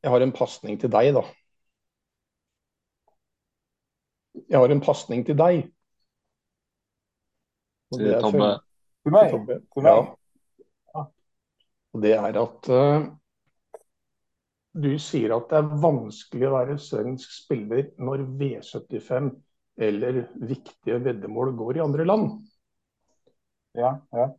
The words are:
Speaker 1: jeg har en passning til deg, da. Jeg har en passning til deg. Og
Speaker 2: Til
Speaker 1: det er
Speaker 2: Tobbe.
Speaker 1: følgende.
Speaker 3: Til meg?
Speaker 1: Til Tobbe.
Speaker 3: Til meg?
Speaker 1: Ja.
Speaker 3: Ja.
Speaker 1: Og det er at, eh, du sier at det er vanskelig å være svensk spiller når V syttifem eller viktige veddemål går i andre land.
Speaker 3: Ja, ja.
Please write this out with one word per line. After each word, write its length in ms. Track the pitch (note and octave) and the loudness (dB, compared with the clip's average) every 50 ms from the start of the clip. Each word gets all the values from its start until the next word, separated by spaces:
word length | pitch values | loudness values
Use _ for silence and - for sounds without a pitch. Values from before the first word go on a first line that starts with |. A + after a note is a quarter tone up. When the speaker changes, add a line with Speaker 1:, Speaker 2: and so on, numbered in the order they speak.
Speaker 1:
jeg 100 | - D3+ | 0 2
har 100 | B2 B2 | 2 4
en 100 | B2+ C3 | 4 2
passning 480 | B2 - B2 - - - - G#2+ G#2+ G#2 | 0 -2 -4 -4 -6 -14 -10 -10 -8 -6
til 100 | - B2 | -4 0
deg, 240 | G#2+ G#2+ A#2+ C#3 C#3+ | 2 4 4 4 4
da. 100 | B2+ - - - _ _ _ _ _ _ _ _ _ _ _ _ _ _ _ _ _ _ _ _ _ _ _ _ _ _ _ _ _ _ _ _ _ _ _ _ _ _ _ _ _ _ _ _ _ _ _ _ _ _ _ _ _ _ _ _ _ _ _ _ - - _ | 2 -2 -4 -12 _ _ _ _ _ _ _ _ _ _ _ _ _ _ _ _ _ _ _ _ _ _ _ _ _ _ _ _ _ _ _ _ _ _ _ _ _ _ _ _ _ _ _ _ _ _ _ _ _ _ _ _ _ _ _ _ _ _ _ _ -20 -10 _
Jeg 100 | F3 C#3 | 4 4
har 100 | B2+ C3 | 6 6
en 120 | D3 C#3+ | 4 2
passning 440 | C#3 - C#3+ - - - A#2+ A#2+ B2 | 2 0 -2 -2 -4 -6 -6 -4 -2
til 120 | - D3+ C#3+ | -2 2 4
deg. 320 | D#3+ F3 F3+ E3 - - _ _ _ _ _ _ _ _ _ _ _ _ _ _ _ _ _ _ _ _ _ _ _ _ _ _ _ _ _ _ _ _ _ _ _ _ _ _ _ _ _ _ _ _ | 4 4 4 2 -2 -6 _ _ _ _ _ _ _ _ _ _ _ _ _ _ _ _ _ _ _ _ _ _ _ _ _ _ _ _ _ _ _ _ _ _ _ _ _ _ _ _ _ _ _ _
Og 60 | - B2+ | -6 -2
Speaker 2:
Til 100 | G#2+ G#2 | 0 0
Speaker 1:
det 80 | A2 | 2
er 60 | A2+ | 2
Speaker 2:
Tobbe. 160 | G#2+ G#2+ G2+ - | 2 2 2 4
Speaker 1:
følgende. 220 | G#2 G#2 G2+ - _ _ _ _ _ _ _ _ _ | 2 2 0 -2 _ _ _ _ _ _ _ _ _
Speaker 3:
Til 80 | D#3 | 4
meg? 180 | D#3 G#3 G#3+ D#3+ | 6 6 6 6
Speaker 1:
Til 80 | - A2+ | 4 -4
Tobbe. 160 | G#2 A#2+ B2 - - _ _ | -4 -6 -8 -8 -8 _ _
Speaker 3:
Til 100 | C#3 C3+ | 4 6
meg? 80 | D#3+ | 6
Speaker 1:
Ja. 240 | E3+ - B2 - - _ _ _ _ _ _ _ _ _ - _ _ _ _ _ _ | 6 6 4 0 -8 _ _ _ _ _ _ _ _ _ -20 _ _ _ _ _ _
Speaker 3:
Ja. 80 | D3+ D3 - _ _ _ _ _ _ _ _ _ _ _ _ _ _ _ _ _ | -12 -12 -12 _ _ _ _ _ _ _ _ _ _ _ _ _ _ _ _ _
Speaker 1:
Og 80 | A2 | -2
det 120 | G#2 G#2+ A2 | 2 2 2
er 280 | G#2+ G#2 G2+ G#2+ G2+ | 2 2 -2 0 -2
at, 280 | A#2 A#2 - - - - | -2 -2 -4 -14 -4 0
eh, 400 | B2+ B2+ C#3 C#3+ D3 D3+ D3+ - - - _ _ _ _ _ _ _ _ _ _ _ - _ _ _ _ _ _ _ _ _ _ _ _ _ _ _ _ _ _ _ | 2 4 4 4 4 2 0 -4 -10 -18 _ _ _ _ _ _ _ _ _ _ _ -20 _ _ _ _ _ _ _ _ _ _ _ _ _ _ _ _ _ _ _
du 240 | E3 D3 C#3+ C3+ D3+ | -4 -2 -2 -2 -2
sier 360 | - - - D#3+ A#2 A2 A2 | -6 -6 -4 -4 -2 0 -2
at 140 | A#2+ A#2+ - | -4 -4 0
det 80 | D#3 D3+ | 0 0
er 220 | D3+ D3+ D3+ D3 D#3 | 0 0 -2 0 2
vanskelig 640 | E3+ D3 B2+ A2+ G#2+ G#2 - - _ - B2+ B2+ C3+ | 2 2 0 -4 -8 -14 -18 -20 _ -6 -2 -2 0
å 80 | C3+ | 0
være 220 | C3 B2 C3 C#3+ C#3+ | 0 -2 -2 -6 -10
svensk 500 | - - - A2 G#2+ A#2+ C3 C3 - - - - - | -10 -8 -6 -6 -6 -6 -8 -10 -14 -18 -20 -20 -6
spiller 460 | _ D3+ A#2+ G#2 G#2 A#2 B2+ C#3+ D3 _ - | _ -6 -6 -4 -4 -4 -4 -4 -4 _ -10
når 200 | - B2+ C#3 C#3 C#3 C3 C3 C3+ | -8 -6 -6 -6 -8 -8 -8 -6
V 200 | C#3+ C3+ B2 - | -6 -6 -6 -8
syttifem 680 | - - - A2 - _ - G#2+ - - B2+ B2+ D3 C3+ B2 - _ _ _ _ _ _ _ - | -14 -14 -14 -14 -14 _ -12 -12 -8 -6 -4 -4 -4 -4 -8 -10 _ _ _ _ _ _ _ -4
eller 480 | A2+ G#2+ G#2 G2+ A2+ B2 B2+ C3 A#2 - - | -2 -2 -2 -2 -2 -2 -2 -4 -6 -8 -12
viktige 640 | - - A2+ C3+ - _ - - _ _ A2 A2+ B2 | -14 -8 -8 -8 -10 _ -20 -20 _ _ -4 -4 -2
veddemål 560 | B2 C3 A#2+ G#2 G2 G2+ G#2+ A2+ B2+ C3 C3 | -2 -4 -4 -4 -8 -10 -6 -4 -4 -4 -4
går 220 | A2+ A2 A#2 B2+ D#3+ | -6 -6 -6 -4 -2
i 20 | |
andre 260 | E3 D3 C#3+ D3 E3 | -2 -2 -2 -2 0
land. 240 | F3 G3+ A3 G3+ - - - - _ _ _ _ _ _ _ _ _ _ _ _ _ _ _ _ _ _ _ _ _ _ _ _ _ _ | 0 2 0 0 -2 -6 -10 -20 _ _ _ _ _ _ _ _ _ _ _ _ _ _ _ _ _ _ _ _ _ _ _ _ _ _
Speaker 3:
Ja, 220 | A#2 A#2+ B2+ C#3 C#3+ _ _ | -2 -2 -2 -2 -2 _ _
ja. 140 | - A#2+ B2 C#3+ D3+ | -2 -2 -2 -2 -4